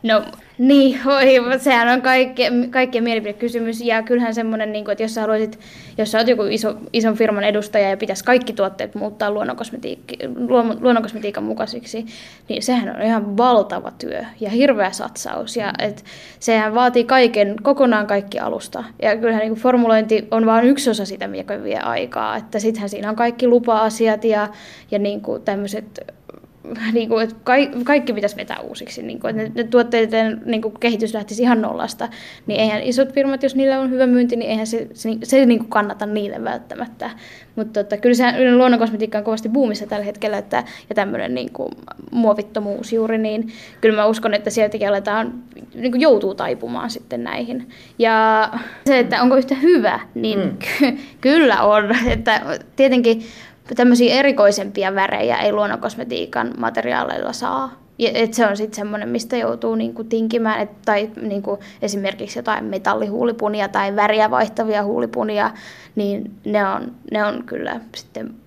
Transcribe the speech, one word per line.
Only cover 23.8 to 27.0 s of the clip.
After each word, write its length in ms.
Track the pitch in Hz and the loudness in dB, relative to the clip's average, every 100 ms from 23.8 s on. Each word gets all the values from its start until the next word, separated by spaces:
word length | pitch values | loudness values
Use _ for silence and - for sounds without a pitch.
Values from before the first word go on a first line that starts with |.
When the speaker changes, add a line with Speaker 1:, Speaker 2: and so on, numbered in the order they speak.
| 220 220 226 214 | 2 2 0 2
Speaker 1:
ja, 260 | 226 208 208 - - - - | 0 0 -2 -8 -20 -20 -6
ja 80 | 208 | -2
niinku 400 | 202 208 208 - | -2 -4 -8 -6
tämmöset, 600 | - 202 202 208 214 - - - _ - - _ - 220 220 | -4 -4 -6 -8 -10 -16 -18 -20 _ -20 -20 _ -14 -8 -2
niinku, 240 | 233 | 0